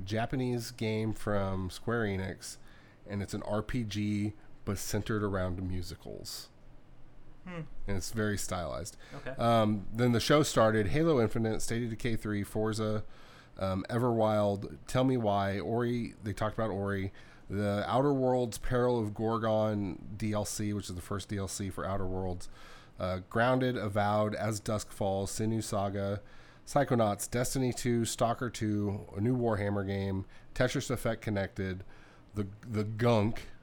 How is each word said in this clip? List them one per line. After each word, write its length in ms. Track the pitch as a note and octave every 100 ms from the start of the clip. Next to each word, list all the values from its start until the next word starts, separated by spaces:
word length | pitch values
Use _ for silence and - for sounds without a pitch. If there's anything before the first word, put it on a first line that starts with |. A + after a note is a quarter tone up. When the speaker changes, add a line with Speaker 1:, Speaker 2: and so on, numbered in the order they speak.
Speaker 1:
Japanese 640 | G2 A2 A#2+ C3+ B2+ A#2+ A2+
game 420 | - A2 A2 A2
from 580 | G#2+ A2 G2+ F#2+ F#2+ F#2
Square 340 | - - A#2
Enix, 540 | G#2+ F#2+ F#2+ - - - - - - - -
and 120 | G2+
it's 120 | G2
an 80 | -
R 200 | - G#2
P 200 | G#2+ C3
G, 520 | A2 G2+ G#2 G#2 G#2 - - -
but 120 | - F#2+
centered 460 | - G#2+ - G#2+
around 420 | G#2 F#2+ F#2 F2+ F#2
musicals. 840 | F#2 F2 - - G#1 - - - - - - - - - - - - F3+
Speaker 2:
Hmm. 140 | F3 D#3 - -
Speaker 1:
And 100 | F#2+
it's 140 | -
very 260 | A2+ G#2+ G2+
stylized. 580 | - F2+ D#2 B1+ E2+ - - C#3+
Speaker 2:
Okay. 220 | B2+ C3+
Speaker 1:
Um, 460 | A#2 A#2 G#2+ G#2+ F#2
then 200 | A2 B2
the 80 | A#2
show 220 | - D3+
started. 460 | C#3+ C3+ A2 A2 G2
Halo 320 | D3+ E3 C#3
Infinite, 420 | A2 A#2+ A2 G#2
State 200 | - A#2
of 60 | A#2+
Decay 260 | A2+ A#2+ A2
three, 260 | G#2+ G#2
Forza, 640 | G2 A2 A2 G#2+ G#2+ G#2+ - - - - - -
um, 260 | F#2+ F#2+ -
Everwild, 880 | A#2+ B2 A#2 A2 G#2+ G#2 G2+ A#2+ - -
Tell 180 | B2+
Me 120 | C3 B2+
Why, 420 | G#2+ G2+ G2 G2
Ori. 560 | F#2 A#2 A#2+ A#2+ A2+ -
They 100 | G#2+
talked 220 | F#2 G#2+ -
about 120 | A2+
Ori. 420 | F#2+ G2+ G2 G2 - - - -
The 340 | G2 G#2 G2+ F2+
Outer 260 | A#2 C#3+
Worlds, 420 | C3+ B2+ B2+ A#2+ -
Peril 420 | - B2 B2 A#2+
of 160 | G#2+
Gorgon 880 | G#2 A2 A2+ A2 A2 G#2+ G#2 G2 - - G2+
D 140 | G#2+
L 100 | G#2 G2+
C, 260 | - G#2
which 140 | G#2 -
is 40 | F2+
the 60 |
first 260 | - G2+ -
D 60 | G2+
L 100 | F#2+
C 220 | - G2
for 160 | - E2+
Outer 200 | G2 F#2
Worlds. 420 | F#2 F#2 F2+ - - - - - -
Uh, 200 | F#2 F#2 F#2+
Grounded, 460 | A2+ B2 C3 B2+ B2
Avowed, 580 | G2+ G#2 G#2 G#2+ G#2+
As 260 | G#2 G#2+ G#2+
Dusk 300 | - G#2+ -
Falls, 400 | - G2+ G2 G2
Sinu 320 | - A2 A2+
Saga, 600 | - G#2 G2+ G2 G2 G2+ - - - - -
Psychonauts, 640 | C#3+ C#3 A#2+ G#2+ G#2 -
Destiny 400 | A#2+ B2+ C3+ B2+
two, 320 | A#2 B2 A#2 A2+
Stalker 420 | - A#2 A#2 B2
two, 520 | - G#2+ G#2 G#2 G2+ -
a 60 | G2
new 160 | A2+ B2+
Warhammer 500 | A#2 G#2+ G2+ G2+ F#2+
game, 380 | G2 G2 F#2+ - - -
Tetris 360 | - B2+ C#3 -
Effect 300 | A#2+ A#2 A2
Connected, 640 | - G2+ F#2+ - F#2+ F#2 - - - - -
the, 120 | G#2+ G2 G#2 A#2+
the 180 | G#2+
Gunk 580 | G#2+ A2 A#2+ A2+ G2+ - - -